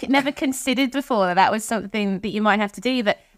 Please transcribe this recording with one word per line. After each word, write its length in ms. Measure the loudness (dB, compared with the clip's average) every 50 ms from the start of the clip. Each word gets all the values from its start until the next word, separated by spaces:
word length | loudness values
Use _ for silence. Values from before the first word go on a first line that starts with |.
| 0 0
never 220 | 2 2 2 0 -2
considered 580 | -2 -2 -2 -2 -2 -2 -2 0 0 0 0
before 340 | -2 -4 -2 -2 0 0 2
that 80 | 2 4
that 160 | 4 4 4
was 120 | 4 0 -2
something 560 | -2 -4 -4 -4 -4 -4 -4 -2 -2 -2 -4
that 100 | -4 -4
you 120 | -4 0
might 180 | 2 2 2 2
have 140 | 0 -4 -6
to 80 | -4
do, 220 | -4 -2 -2 0 0
but 160 | 0 -2 -2 _ _ _